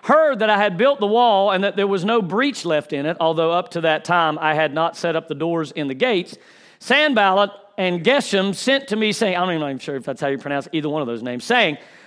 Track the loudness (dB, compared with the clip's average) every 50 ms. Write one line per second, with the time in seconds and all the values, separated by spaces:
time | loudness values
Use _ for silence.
0 | 0 2 4 4 4 4 2 2 2 2 2 4 2 0 2 2 2 2 2 2
1 | 0 2 2 4 4 4 4 4 4 2 2 2 0 0 0 0 0 0 0 0
2 | 0 0 0 0 0 0 -2 0 0 -2 -2 -4 -2 -2 -2 -2 -2 -4 -6 -4
3 | -4 -4 -2 0 0 0 2 2 0 0 0 0 -2 -4 -6 -2 0 0 0 0
4 | 0 0 2 2 2 2 0 0 0 0 2 2 0 0 0 0 -2 -2 -2 -4
5 | -4 -2 -2 -2 -4 -6 -6 -4 -4 -2 -2 -2 -4 -6 -6 -6 -6 -4 -2 -2
6 | 0 0 0 0 -2 -6 -12 -20 -20 -20 -20 -20 -20 -20 _ -8 -2 0 2 2
7 | 2 2 4 4 4 4 4 4 2 0 -2 -10 -20 -12 _ -4 -2 -2 -2 0
8 | 2 2 2 2 2 0 0 0 0 0 -2 -2 0 0 0 0 0 -2 -2 -2
9 | 0 0 0 0 0 0 0 0 -2 -2 -2 -2 -4 -4 -6 -8 -8 -8 -8 -8
10 | -6 -8 -8 -4 -4 -4 -4 -4 -4 -6 -6 -6 -6 -4 -4 -4 -4 -2 -4 -4
11 | -4 -4 -6 -6 -6 -8 -8 -6 -2 0 2 2 2 0 -2 -6 -12 -20 -20 -20
12 | -20